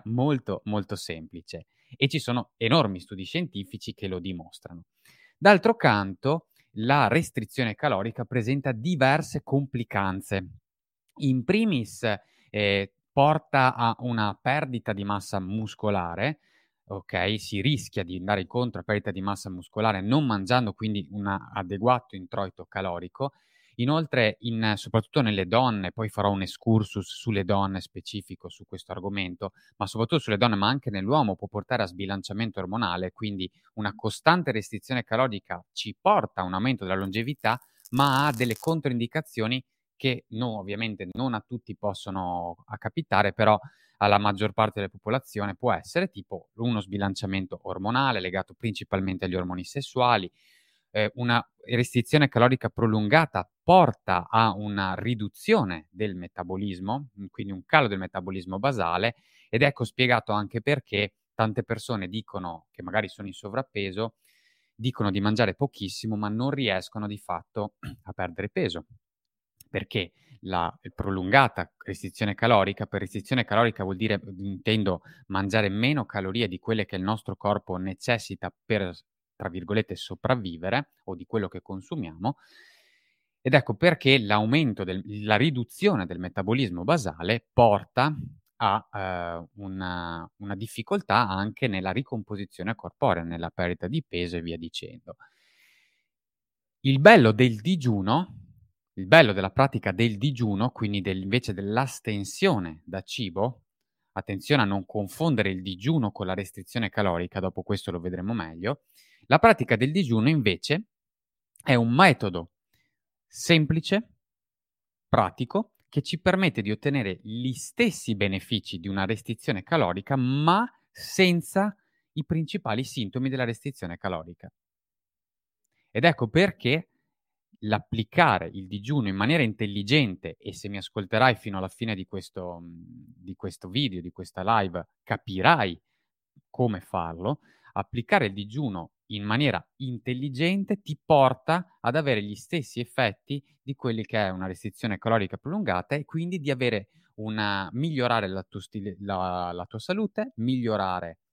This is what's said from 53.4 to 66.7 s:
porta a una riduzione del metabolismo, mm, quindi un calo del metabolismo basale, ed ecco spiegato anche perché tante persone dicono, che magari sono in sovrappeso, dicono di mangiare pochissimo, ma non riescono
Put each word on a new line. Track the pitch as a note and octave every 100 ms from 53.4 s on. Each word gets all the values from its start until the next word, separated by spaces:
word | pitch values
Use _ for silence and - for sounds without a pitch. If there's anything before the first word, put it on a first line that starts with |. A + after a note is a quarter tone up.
| - _
porta | - F#3 D3+ - - F2+ F2
a | A2+ A2+ G2
una | G#2 G2+ F#2+ F#2
riduzione | A2 A#2+ G2+ - - G#3+ G#2 E2 D2+
del | F#2+ G#2+ F2+
metabolismo, | F2 - F2+ F#2 G2+ F2+ F#2+ B2+ C#3+ -
mm, | G2
quindi | - G2+
un | F#2+ -
calo | D#3 B2
del | G2
metabolismo | F#2 G2 F2+ F#2+ F2 F#2+
basale, | B2+ B2+ E2+ F2 A2 - _ _ _
ed | A2+
ecco | C#3+ -
spiegato | A2+ - B2+ A#2 -
anche | G#2 G2+ A#2
perché | G#2+ C#3+ - G2+ G#2 _ _
tante | - A2 G#2+
persone | A2 A2 - A2+ F#2
dicono, | G#2+ - G2+ F2+ E2 _
che | -
magari | F2+ G2 G2+
sono | - G2+
in |
sovrappeso, | F2+ G#2 A2 C3+ G#2+ G2 F#2+ A2+ - _ _ _ _ _
dicono | - A2+ - G#2
di | F#2+
mangiare | G2+ G#2+ A2 -
pochissimo, | C#3 - G2 - A2+ G#2+
ma | G#2
non | G#2+ C3
riescono | C#3+ A#2+